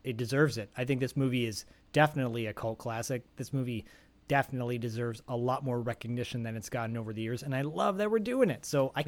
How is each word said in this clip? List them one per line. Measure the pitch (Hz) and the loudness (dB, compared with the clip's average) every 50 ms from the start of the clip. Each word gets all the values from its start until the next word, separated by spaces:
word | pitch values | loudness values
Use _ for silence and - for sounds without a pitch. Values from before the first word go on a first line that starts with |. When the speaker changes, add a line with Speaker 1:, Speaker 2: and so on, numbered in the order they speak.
| - | -6
Speaker 1:
it | 135 120 110 | -6 -4 -2
deserves | 123 107 135 135 156 147 110 117 | -2 2 4 6 6 4 4 0
it. | 101 - - | -6 -6 -6
I | - 127 | -4 0
think | 127 139 127 | 0 2 2
this | 135 123 - | 0 0 2
movie | 139 135 131 123 127 120 | 2 2 2 2 2 0
is | 113 107 - - - - - - _ | 0 -2 -6 -10 -12 -18 -20 -20 _
definitely | - 147 151 151 151 147 131 120 117 120 113 107 | 4 4 4 4 4 0 -2 0 0 -2 -2 -4
a | 101 | -4
cult | - - 113 113 - | -4 -4 -4 -4 -4
classic. | - 120 113 113 117 - 135 120 - _ _ | -6 -6 -4 -4 -4 -4 -4 -4 -6 _ _
This | - 123 - - | -10 -8 -4 -2
movie | 139 127 123 120 107 - - - - - - _ _ _ - | -2 -2 -2 -4 -4 -6 -8 -16 -20 -20 -20 _ _ _ 2
definitely | 143 139 135 - 135 127 120 120 123 120 | 2 2 2 2 -2 -4 -2 -2 -2 -2
deserves | 117 120 110 117 120 120 113 - - - | -2 -4 -4 -2 -4 -4 -4 -6 -6 -6
a | 131 | -4
lot | 120 120 127 127 135 135 | 0 0 0 0 0 0
more | 131 123 120 | -2 -2 0
recognition | 117 120 113 - - 113 120 120 120 - - 123 | -2 -2 -4 -4 -4 -4 -4 -4 -4 -4 -4 -4
than | 117 113 110 113 | -4 -4 -6 -6
it's | 104 - | -6 -6
gotten | - 123 117 113 117 117 | -4 -4 -2 -2 -4 -4
over | 110 110 107 | -4 -6 -4
the | 110 | -4
years, | 110 113 123 117 139 | -4 -2 -4 -4 -4
and | 143 131 | -2 -2
I | 131 | -2
love | 139 151 156 180 196 208 190 190 | -2 -2 0 2 2 2 2 2
that | 208 214 | 2 2
we're | 220 226 | 2 2
doing | 202 247 247 269 254 185 | 2 0 4 4 4 4
it. | 123 104 - | 4 0 -2
So | - - 143 135 135 - | 0 2 4 4 4 2
I | 139 | 0
Speaker 2:
Me | 151 | 0